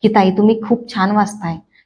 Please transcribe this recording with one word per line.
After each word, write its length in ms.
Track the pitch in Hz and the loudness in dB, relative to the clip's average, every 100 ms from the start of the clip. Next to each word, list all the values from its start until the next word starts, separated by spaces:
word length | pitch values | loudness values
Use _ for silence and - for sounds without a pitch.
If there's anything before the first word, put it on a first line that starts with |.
की, 60 | 220 | 2
"ताई, 220 | 208 190 | 2 2
तुम्ही 320 | 185 214 220 | 2 2 2
खूप 320 | 220 240 - | 0 -4 -4
छान 160 | 214 190 | -4 -2
वाचताय" 480 | 208 202 - 180 165 _ _ | 0 -2 -4 -10 -10 _ _